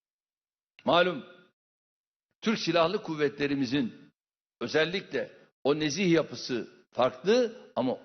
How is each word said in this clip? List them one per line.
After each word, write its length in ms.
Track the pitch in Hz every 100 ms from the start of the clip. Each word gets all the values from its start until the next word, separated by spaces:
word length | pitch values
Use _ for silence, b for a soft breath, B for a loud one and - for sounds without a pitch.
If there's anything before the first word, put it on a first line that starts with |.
| _ _ _ _ _ _ _ _ -
Malum, 400 | 160 180 160 - - _ _ _ _ _ _ _ _ _ _
Türk 180 | - 220
Silahlı 440 | - 165 165 208
Kuvvetlerimizin 1080 | - 156 147 - 143 139 127 143 117 - - _ _ _ _ _
özellikle 720 | 120 147 160 190 - 131 107 - _ _
o 160 | - 151
nezih 320 | 151 143 196
yapısı 560 | 165 143 123 - 123 - - _
farklı 640 | - 127 - 175 240 233 - - -
ama 220 | 127 113